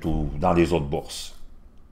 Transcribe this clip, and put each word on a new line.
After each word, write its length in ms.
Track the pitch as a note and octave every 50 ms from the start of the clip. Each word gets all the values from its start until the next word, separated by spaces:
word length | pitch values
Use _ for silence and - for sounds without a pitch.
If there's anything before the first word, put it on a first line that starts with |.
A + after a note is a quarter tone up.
| -
ou 240 | E2 D#2+ D#2 D2+ C#2+ C#2 C#2+
dans 160 | F2+ F2+ F2
les 200 | E2+ E2+ D#2+ F2
autres 120 | D#2+ D2
bourses. 540 | C#2 D#2+ D2+ - - - - - - - - - - - - - - - - - -